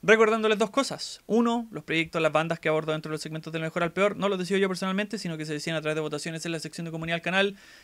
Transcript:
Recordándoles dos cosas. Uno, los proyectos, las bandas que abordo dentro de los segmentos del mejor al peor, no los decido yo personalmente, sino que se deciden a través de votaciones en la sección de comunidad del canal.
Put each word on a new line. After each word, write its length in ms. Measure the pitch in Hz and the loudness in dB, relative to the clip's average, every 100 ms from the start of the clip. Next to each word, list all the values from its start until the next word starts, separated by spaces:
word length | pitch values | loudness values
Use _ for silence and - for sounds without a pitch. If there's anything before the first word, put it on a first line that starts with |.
Recordándoles 560 | 160 220 220 226 214 208 | 8 8 8 4 2 2
dos 100 | 214 | 2
cosas. 520 | 240 269 - - - - | 2 -2 -4 -10 -14 0
Uno, 420 | 214 233 240 226 | 2 4 2 -2
los 120 | 151 | -10
proyectos, 380 | - 156 165 170 | -2 0 0 2
las 100 | 160 | 2
bandas 280 | 151 160 165 | 2 0 -2
que 100 | 160 | 0
abordo 220 | 156 156 | 0 0
dentro 180 | 156 156 | -4 -4
de 60 | 156 | -6
los 60 | |
segmentos 300 | 160 156 160 | -6 -8 -6
del 120 | 160 | -6
mejor 180 | 160 180 | -4 -2
al 120 | 170 | -2
peor, 220 | 175 202 196 | 2 0 2
no 140 | 196 | -2
los 80 | 190 | -2
decido 220 | 175 196 | 0 2
yo 80 | 196 | 2
personalmente, 500 | 180 190 190 208 214 | 0 -2 -2 -4 -6
sino 200 | 180 156 | -6 -6
que 80 | 156 | -6
se 80 | |
deciden 220 | 151 170 160 | -4 -2 -2
a 60 | |
través 140 | 156 156 | 0 -2
de 60 | |
votaciones 440 | 151 151 170 160 170 | -2 -4 -6 -6 -6
en 60 | |
la 80 | 165 | -6
sección 260 | 156 - 165 | -8 -8 -8
de 60 | |
comunidad 240 | 160 165 170 | -6 -4 -4
del 80 | |
canal. 340 | 170 180 202 202 - - | 0 2 2 0 -18 -20